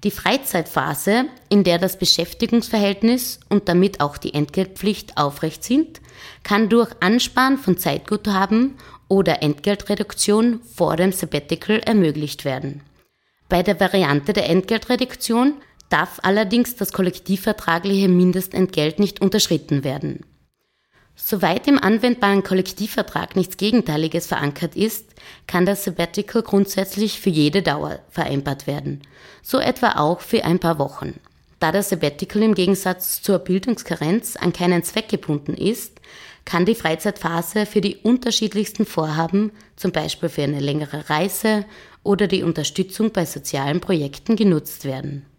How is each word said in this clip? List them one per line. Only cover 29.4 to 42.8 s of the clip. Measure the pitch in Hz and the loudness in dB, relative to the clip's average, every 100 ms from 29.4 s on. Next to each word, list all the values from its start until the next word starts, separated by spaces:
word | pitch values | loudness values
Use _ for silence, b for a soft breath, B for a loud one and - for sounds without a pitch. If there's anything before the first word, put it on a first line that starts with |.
so | - 262 | -4 0
etwa | - 254 233 - | 0 0 0 2
auch | 151 175 | 0 0
für | - 233 | -2 -2
ein | - 175 | 2 0
paar | 170 160 | 0 0
Wochen. | 139 - - - _ _ _ _ | -2 -4 -12 -12 _ _ _ _
Da | 160 | 0
das | 180 202 | 0 0
Sabbatical | 175 147 143 - 208 | -2 -2 -4 -6 0
im | 220 | 2
Gegensatz | 202 185 190 185 185 - - | 4 2 2 0 -4 -6 -6
zur | - 190 | 0 0
Bildungskarenz | 185 185 190 226 - 170 151 208 - - | 2 -2 0 -4 -4 -4 0 0 -2 -4
an | 175 | -4
keinen | 165 175 175 | 0 2 2
Zweck | 170 - 220 | 0 -6 -4
gebunden | 202 - 147 143 | -6 -2 -4 -4
ist, | - 180 233 - - B B B B | -4 -2 -2 -8 -18 B B B B
kann | - 170 | -6 0
die | 180 | 2
Freizeitphase | 226 160 165 208 196 - 165 175 220 208 | 2 0 -2 -2 -4 -4 -2 -2 -2 0
für | 220 | 0
die | 202 - | 0 -2
unterschiedlichsten | 220 247 247 214 220 196 208 - 214 | 0 0 0 -2 -2 -2 -4 -2 -4
Vorhaben, | - 156 156 165 196 214 B B _ | -2 -2 -2 0 0 -2 B B _
zum | 190 | -2
Beispiel | 170 156 - 170 | -2 -4 -4 -6
für | - | -2
eine | 143 147 | -2 -2
längere | 139 147 147 151 151 | -2 -2 -4 -8 -2
Reise | 151 190 - 220 214 208 B B B | -2 0 0 0 0 -2 B B B
oder | - 196 208 | -2 0 2
die | 190 | 0
Unterstützung | 170 165 147 - | 0 -2 -4 -4